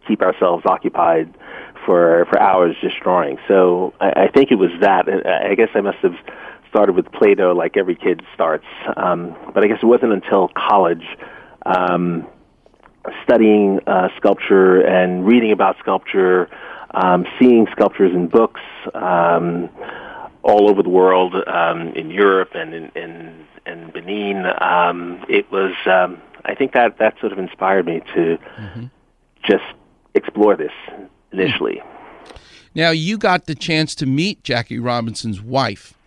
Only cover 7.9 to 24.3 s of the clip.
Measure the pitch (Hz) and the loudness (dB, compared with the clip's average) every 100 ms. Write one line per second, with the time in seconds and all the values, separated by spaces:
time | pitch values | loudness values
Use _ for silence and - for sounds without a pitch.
7.9 | 87 - 85 - - 82 78 - - - | -2 -2 -4 -8 -4 -2 -2 -8 -14 -10
8.9 | - 92 87 87 85 - 104 104 110 113 | -4 -4 -4 -6 -14 -6 0 0 2 4
9.9 | 120 123 98 - 98 90 - - 104 95 | 4 2 -2 0 0 0 -2 0 2 2
10.9 | 85 - - - - - - - 92 90 | -2 -8 -18 -20 -20 -20 -14 -4 -2 0
11.9 | 87 87 85 80 _ _ _ _ _ _ | 0 -2 -4 -8 _ _ _ _ _ _
12.9 | _ - - - 120 110 104 101 95 - | _ -14 -8 2 4 6 6 4 0 -2
13.9 | 95 92 - 104 98 - 98 92 92 - | -2 -2 -2 0 0 2 4 6 6 4
14.9 | 92 90 90 92 120 113 101 95 92 - | 2 0 0 2 4 4 2 0 -2 -4
15.9 | 95 - 98 92 92 87 - - - - | -4 -4 0 2 2 0 -10 -20 -20 -10
16.9 | - 92 90 87 - 127 120 104 - 101 | -2 0 0 -2 2 4 6 2 0 -2
17.9 | - 98 87 87 110 113 - - - - | 2 0 2 0 2 2 -4 -20 -16 -14
18.9 | - 92 90 85 85 87 - 87 - - | -8 -2 0 2 0 -2 -6 -8 -12 -16
19.9 | - - - - _ - 104 104 98 90 | -16 -18 -18 -20 _ 2 4 4 4 2
20.9 | 90 92 92 92 92 - 87 82 82 82 | 4 4 4 0 -2 -4 -2 -2 -4 -8
21.9 | - 80 90 101 95 92 85 80 82 80 | -10 -10 0 2 2 -2 -8 -12 -12 -14
22.9 | - 85 85 82 80 78 - - 85 82 | -14 -14 -16 -20 -20 -20 -20 -18 -16 -16
23.9 | 85 180 101 202 | -16 -10 -6 -6